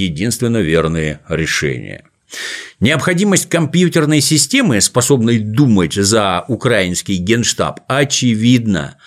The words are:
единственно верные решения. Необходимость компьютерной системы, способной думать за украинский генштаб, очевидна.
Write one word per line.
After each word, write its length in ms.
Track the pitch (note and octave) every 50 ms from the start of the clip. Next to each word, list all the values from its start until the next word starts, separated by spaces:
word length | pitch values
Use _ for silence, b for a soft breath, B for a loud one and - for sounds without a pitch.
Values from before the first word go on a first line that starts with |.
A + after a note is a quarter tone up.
| F#2+
единственно 540 | F#2 D#2 C#2+ G2 A#2+ G#2+ - B2 A#2 A#2 A2+
верные 640 | G2 D#2 D#2+ E2 D#2+ D#2+ E2 E2 D#2+ D#2 D2 - - -
решения. 760 | E2 D#2 D#2+ D2+ - - D#2+ C#2+ C2 B1 G#1 G1+ G1+ G1+ - _ _ _ _ B B B B B B B B B B -
Необходимость 680 | - B2+ D#3 D3+ - F3+ F3+ E3+ G3+ G#3 F#3+ E3+ - -
компьютерной 720 | - E3+ E3 C#3 - F3 F3+ E3+ - E3+ D3+ D3 D#3 D3+
системы, 600 | C3+ - D#3 D3+ - - - C4+ C4+ F#3 B2 G2+
способной 580 | F#2 - - B2 A#2 - C#3+ C3 A2 A2+ A#2+ A2+
думать 560 | G#2+ G#2+ G#2+ A#2+ D3 C3 A2 F#2+ F2+ D#2+ -
за 500 | G2+ G2 G2 A2 A2+ G#2 G2 F2+ F2 - -
украинский 680 | B2 G2+ - C3 A#2+ G#2 F#2+ F2+ F2+ E2+ - - G2+
генштаб, 640 | F2+ F2 F#2+ A2+ A#2+ A2+ G2 - - F2+ D2 C#2+ - -
очевидна. 1120 | - B2+ C#3 C#3+ C#3 - - - B2 A2+ G#2+ A2 A#2+ B2+ B2 A#2 A2 G2 E2 C#2+ C#2 - B B